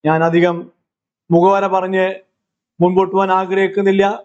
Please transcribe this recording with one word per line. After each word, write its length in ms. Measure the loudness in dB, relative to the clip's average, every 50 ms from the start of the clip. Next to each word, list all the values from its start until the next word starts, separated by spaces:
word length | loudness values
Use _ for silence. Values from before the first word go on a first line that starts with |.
| -2
ഞാൻ 120 | -2 0 0 0 0
അധികം 280 | 2 2 0 0 -2 -4 -10 -16 _ _ _ _ _ _ _ _ _ _ _ _
മുഖവര 360 | 2 2 4 4 2 2 0 -2 -2
പറഞ്ഞ് 300 | -4 -4 -2 -2 -2 -2 -2 -4 -10 _ _ _ _ _ _ _ _ _ _ _ 0
മുൻപോട്ട് 340 | 0 2 2 0 0 0 0
പോകാൻ 160 | -2 0 2 0 -2
ആഗ്രഹിക്കുന്നില്ല. 640 | 0 -2 -2 -2 -2 0 -2 -2 0 0 2 2 0 0 -2 -6